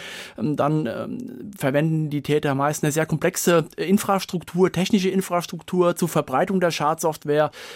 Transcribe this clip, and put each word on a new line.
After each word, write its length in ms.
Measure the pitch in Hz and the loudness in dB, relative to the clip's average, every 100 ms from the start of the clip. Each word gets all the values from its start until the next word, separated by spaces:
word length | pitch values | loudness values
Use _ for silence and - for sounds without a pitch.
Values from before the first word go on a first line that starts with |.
| - - - - | -10 -14 -14 -6
Ähm, 160 | 151 | -2
dann, 320 | 147 143 156 131 | 0 0 0 -2
ähm, 640 | - 113 - - - - - | -6 -8 -10 -12 -14 -16 -4
verwenden 520 | 139 143 160 160 151 | 0 2 2 0 -2
die 120 | 147 | -4
Täter 320 | 135 147 147 | 0 0 2
meist 300 | 135 143 147 | 0 0 0
eine 80 | 151 | 0
sehr 140 | 156 156 | 0 0
komplexe, 600 | 160 180 - 185 170 156 - | 0 0 0 4 4 2 -4
äh, 80 | |
Infrastruktur, 840 | 160 208 - 190 - 175 - 175 180 | 2 2 2 0 -2 -8 -2 2 2
technische 380 | 175 190 202 185 | 2 2 2 2
Infrastruktur 880 | 190 - 175 - 170 - 180 175 175 | 0 0 -2 -4 -10 -2 2 2 2
zur 120 | 175 | 0
Verbreitung 520 | 160 139 131 190 190 | 0 0 0 2 2
der 100 | 175 | 0
Schadsoftware. 800 | - 151 160 165 151 147 147 151 - - | 0 0 0 -2 -2 0 2 0 -2 -18